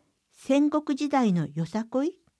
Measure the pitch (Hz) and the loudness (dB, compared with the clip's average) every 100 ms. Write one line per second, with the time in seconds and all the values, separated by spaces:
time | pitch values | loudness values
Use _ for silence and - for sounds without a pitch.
0 | _ _ _ _ - 277 294 302 302 285 | _ _ _ _ 0 2 2 0 -2 -4
1 | 294 285 233 175 143 147 165 214 226 254 | 0 2 2 2 -2 -6 -6 -6 -4 -4
2 | 302 - _ _ | -4 -6 _ _